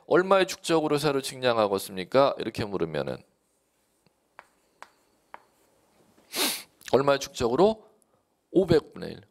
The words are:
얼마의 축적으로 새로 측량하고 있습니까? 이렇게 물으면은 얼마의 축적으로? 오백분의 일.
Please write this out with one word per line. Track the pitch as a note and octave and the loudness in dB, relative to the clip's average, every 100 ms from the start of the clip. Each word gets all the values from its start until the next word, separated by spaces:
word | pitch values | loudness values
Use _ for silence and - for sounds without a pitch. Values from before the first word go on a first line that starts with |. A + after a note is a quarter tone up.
| - | 0
얼마의 | D#3+ F#3 G3 F#3 | 2 4 2 2
축적으로 | - - D#3+ D3+ D3 | -4 0 0 2 0
새로 | D3 C#3 | 0 -2
측량하고 | - C3 B2+ A2+ G#2 G2 | -6 -2 0 2 2 0
있습니까? | - F#2+ F2 C3 C#3 - | -4 -10 0 2 2 0
이렇게 | A2+ - | -6 -6
물으면은 | G#2+ F#2+ E2 D2+ C#2 - _ _ _ _ _ _ _ _ _ _ _ - _ _ _ _ - _ _ _ _ - _ _ _ _ _ _ _ _ _ - C4+ - - _ - | -6 -4 -4 -4 -6 -8 _ _ _ _ _ _ _ _ _ _ _ -20 _ _ _ _ -20 _ _ _ _ -20 _ _ _ _ _ _ _ _ _ -4 -4 -4 -12 _ 0
얼마의 | B2+ C#3+ C#3 | 2 2 0
축적으로? | - - A#2+ B2+ G#3 A3 - _ _ _ _ _ _ | -2 -4 -2 2 2 0 -12 _ _ _ _ _ _
오백분의 | E3+ F#3 D#3+ - - E2 | -2 2 0 0 -12 -14
일. | E2 - | -16 -20